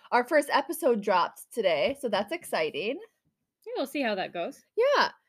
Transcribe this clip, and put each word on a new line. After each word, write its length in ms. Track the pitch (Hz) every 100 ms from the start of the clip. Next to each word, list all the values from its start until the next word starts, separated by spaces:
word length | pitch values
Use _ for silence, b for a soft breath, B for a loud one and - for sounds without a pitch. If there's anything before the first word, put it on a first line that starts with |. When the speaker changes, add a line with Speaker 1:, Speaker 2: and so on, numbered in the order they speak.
| b
Speaker 1:
our 120 | 233
first 260 | 240 302 285
episode 500 | 269 294 311 302 226
dropped 500 | 202 180 160 - -
today, 440 | 240 190 147 196 277
so 80 | 233
that's 220 | 196 208
exciting. 680 | 339 - 190 156 143 202 330 453 _ _ _ _ _ 440
Speaker 2:
Yeah, 80 | 466
we'll 80 | 277
see 160 | 302
how 140 | 233 190
that 180 | 160
goes. 260 | 175 208 - _ 427
Speaker 1:
Yeah, 340 | 539 523 190 -